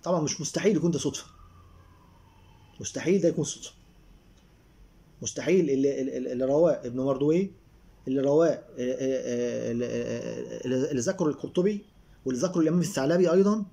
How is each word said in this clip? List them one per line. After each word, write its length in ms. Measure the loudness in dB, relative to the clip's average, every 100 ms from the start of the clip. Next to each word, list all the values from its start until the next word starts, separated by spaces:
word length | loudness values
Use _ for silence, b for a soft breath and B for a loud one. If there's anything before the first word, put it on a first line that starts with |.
طبعًا 180 | 0 0
مش 200 | 0 -4
مستحيل 360 | -6 0 2 2
يكون 140 | 0
ده 80 | 0
صدفة. 260 | -4 -6 -16 -20 -20 -20 -20 -20 -20 -20 -20 -20 -20 -20 -20 -20 -20 -14
مستحيل 400 | -10 -4 2 4
ده 80 | 4
يكون 160 | 2
صدفة. 260 | -4 -6 -16 -20 -20 -20 -20 -20 _ _ _ _ _ _ -20 -20 -20 -12
مستحيل 480 | -10 -6 2 2 2
اللي، 300 | 2 2 0
اللي، 320 | -4 -4 -6
اللي 120 | -2
رواه 280 | 2 4 4
ابن 280 | 2 -4 -4
مردويه، 500 | -2 2 2 2 0 -6 _ -20 -20 -14 -4
اللي 120 | 0
رواه، 280 | 2 4 4
آه، 100 | 0
آه، 0 | -8 -6
آه، 920 | -4 -2 -2 -2 -2 -2 -2 -2 -4
اللي، 160 | -4 -4
آه، 760 | -4 -4 -6 -6 -8 -8 -8
اللي، 260 | -4 -2 0
اللي 100 | -2
ذكره 260 | -4 -2 -2
القرطبي، 560 | -2 -4 0 0 -2 -8 -20 b b
واللي 160 | -6 -2
ذكره 200 | -2 0
الإمام 200 | 2 2
الثعلبي 520 | 0 0 0 4 4
أيضًا 320 | 6 4 2 -4